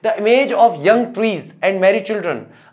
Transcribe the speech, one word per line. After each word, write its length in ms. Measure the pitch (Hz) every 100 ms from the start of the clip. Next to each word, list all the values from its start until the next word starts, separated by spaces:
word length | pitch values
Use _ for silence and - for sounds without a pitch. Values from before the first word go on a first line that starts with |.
| 220
"The 100 | 220
image 360 | 208 254 277 233
of 260 | 233 147 160
young 200 | 226 240
trees 380 | 196 220 180 - -
and 160 | 185 190
merry 260 | 190 220 -
children 280 | 214 175 123 107 - _